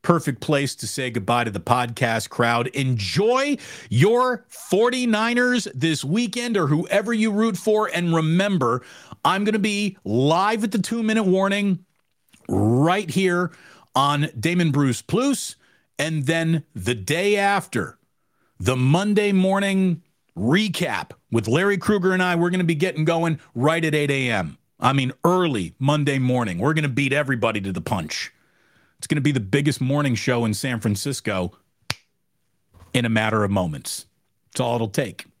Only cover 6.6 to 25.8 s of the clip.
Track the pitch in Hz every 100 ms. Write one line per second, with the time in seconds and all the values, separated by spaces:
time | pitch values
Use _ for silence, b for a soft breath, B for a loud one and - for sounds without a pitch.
6.6 | 151 151 180 202 214 226 220 208 226 190
7.6 | 220 214 214 170 175 165 156 170 202 185
8.6 | 123 127 B B B B 151 190 208 214
9.6 | 208 143 - - 98 113 139 165 202 226
10.6 | 214 208 - 233 220 220 190 190 196 202
11.6 | 202 180 _ _ _ _ _ _ - 95
12.6 | 104 120 156 190 175 185 185 175 175 B
13.6 | B B B 131 143 147 151 117 156 175
14.6 | 165 143 139 117 - 202 277 269 - -
15.6 | b b b - 156 156 135 165 165 165
16.6 | - - 98 120 92 156 202 208 202 202
17.6 | - 110 80 - _ _ _ _ _ _
18.6 | 92 127 127 165 208 208 208 190 190 196
19.6 | 196 190 190 170 _ _ _ - 113 175
20.6 | 214 - 165 98 - - _ 113 113 139
21.6 | 196 196 - 208 180 185 180 170 175 185
22.6 | 170 156 185 156 156 165 165 151 B 117
23.6 | 143 165 160 147 143 139 127 107 82 -
24.6 | _ _ 127 139 127 - 170 180 170 117
25.6 | 85 -